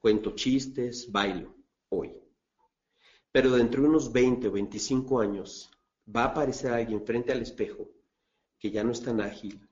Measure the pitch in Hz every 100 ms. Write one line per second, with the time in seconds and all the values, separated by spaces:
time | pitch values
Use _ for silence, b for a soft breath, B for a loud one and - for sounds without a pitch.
0 | 113 107 104 - 131 131 127 - 120 -
1 | - 101 101 90 - - _ _ _ 92
2 | - - _ _ _ _ _ _ _ b
3 | b b b 135 131 123 117 127 147 156
4 | 127 123 127 123 113 101 101 104 - 131
5 | 131 127 104 98 90 - - _ _ _
6 | - 110 131 156 139 123 135 117 117 107
7 | - 117 120 123 113 - 107 - - _
8 | _ _ _ _ _ _ 104 104 113 117
9 | 135 110 101 - 101 - _